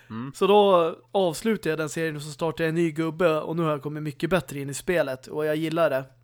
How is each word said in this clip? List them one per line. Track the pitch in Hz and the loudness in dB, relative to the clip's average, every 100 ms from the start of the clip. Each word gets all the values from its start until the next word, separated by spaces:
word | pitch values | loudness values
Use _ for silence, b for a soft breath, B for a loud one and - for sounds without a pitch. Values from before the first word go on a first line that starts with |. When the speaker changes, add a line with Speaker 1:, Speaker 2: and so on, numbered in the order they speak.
| - | -12
Speaker 1:
mm. | 110 131 - | -10 -10 0
Speaker 2:
Så | 190 | 4
då | 208 202 180 165 - _ | 6 6 4 2 -2 _
avslutade | 202 185 151 220 214 160 | 0 0 0 -2 -2 -2
jag | 156 | -4
den | 151 | -4
serien | 170 160 147 | -4 -4 -4
och | |
så | 151 | -10
startade | 143 165 156 | -6 -4 -2
jag | 160 | 0
en | 165 | 2
ny | 170 | 0
gubbe | 151 160 156 175 156 | 0 -4 2 2 2
och | - 165 | 0 -2
nu | |
har | 160 | 0
jag | 151 | 0
kommit | 147 151 | -4 -6
mycket | 151 135 160 | -6 -4 0
bättre | 180 - 143 | 0 -2 -6
in | 139 | -8
i | |
spelet | 139 - 175 139 131 - | -6 0 0 0 -4 -8
och | 151 151 | -4 -2
jag | 156 | 0
gillar | 160 160 156 | 0 2 2
det. | 131 135 _ | 2 -4 _